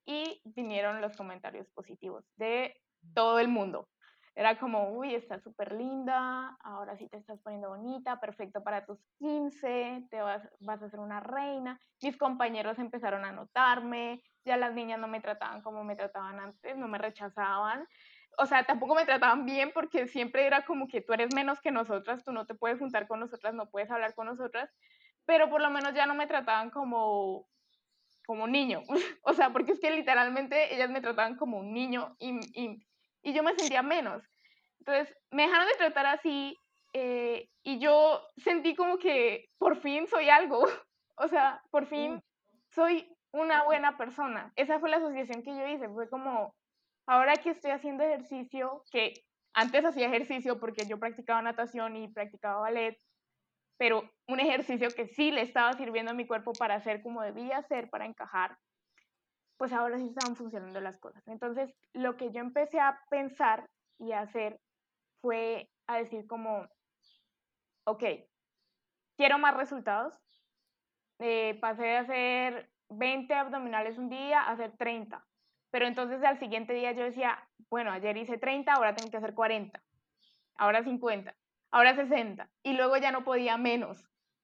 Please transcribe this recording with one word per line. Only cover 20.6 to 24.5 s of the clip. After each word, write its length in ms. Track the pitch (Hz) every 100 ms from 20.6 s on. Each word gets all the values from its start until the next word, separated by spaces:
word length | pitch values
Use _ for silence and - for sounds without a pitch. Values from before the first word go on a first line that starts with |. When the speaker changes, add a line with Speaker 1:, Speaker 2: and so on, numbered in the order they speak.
Speaker 1:
como 220 | 277 277 254
que, 140 | 240
"Tú 120 | -
eres 160 | 226 240
menos 300 | 269 277 285
que 120 | 311
nosotras, 500 | 240 220 202 226 247
tú 60 | 269
no 140 | 226 220
te 80 |
puedes 240 | 220 233 254
juntar 300 | 269 254 214
con 100 | 220
nosotras, 340 | 233 233 214
no 140 | 226 208
puedes 200 | 196 208
hablar 240 | 233 220
con 120 | 226 226
nosotras", 440 | 247 240